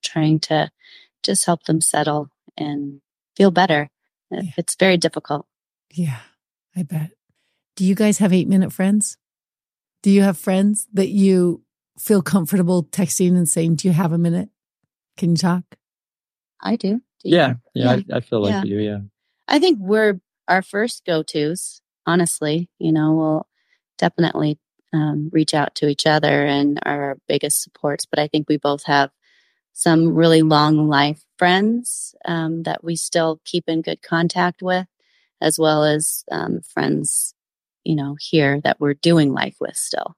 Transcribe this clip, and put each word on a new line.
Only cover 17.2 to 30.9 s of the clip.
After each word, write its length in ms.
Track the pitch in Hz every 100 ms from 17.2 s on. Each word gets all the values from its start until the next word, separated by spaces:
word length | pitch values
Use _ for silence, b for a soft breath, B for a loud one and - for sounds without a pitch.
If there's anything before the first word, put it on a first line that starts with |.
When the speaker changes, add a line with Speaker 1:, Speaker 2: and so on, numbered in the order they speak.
Speaker 1:
Do 60 | -
you? 60 | 170
Speaker 3:
Yeah, 180 | 135 120 _
yeah, 220 | - 123 127
Speaker 1:
Yeah. 60 | 196
Speaker 3:
I, 40 | -
I 20 |
feel 220 | 117 117
like 80 | 101
Speaker 1:
Yeah. 120 | 104
Speaker 3:
you, 140 | 98 101
yeah. 180 | 104 104 101 _ _ _ -
Speaker 1:
I 100 | 285
think 200 | 359 262
we're 400 | 185 214 220 185 _ _ -
our 140 | 185
first 460 | 190 202 233 - -
go-tos, 720 | 160 156 160 147 175 - - _ _ -
honestly. 640 | 175 170 - 156 156 175 _
You 140 | 165
know, 220 | 160 156
we'll 340 | 160 156 156 - _ _ _ _ -
definitely, 640 | 175 - 165 - 151 151 _ _ _
um, 380 | 160 151 147 151
reach 220 | 160 151
out 200 | 156 143 -
to 120 | 147
each 180 | 143 160
other 380 | 151 151 143
and 340 | 143 139 143 147
are 180 | - 143
our 160 | 143 139 _
biggest 360 | 143 147 -
supports. 420 | - _ 147 143 -
But 120 | -
I 100 | 151
think 180 | 156 151
we 100 | 151
both 260 | 143 143
have 260 | - 143 139 _ _ _ _ _ _
some 420 | - 175 160 165
really 280 | 160 165 160
long 440 | 156 151 151 156
life 360 | 151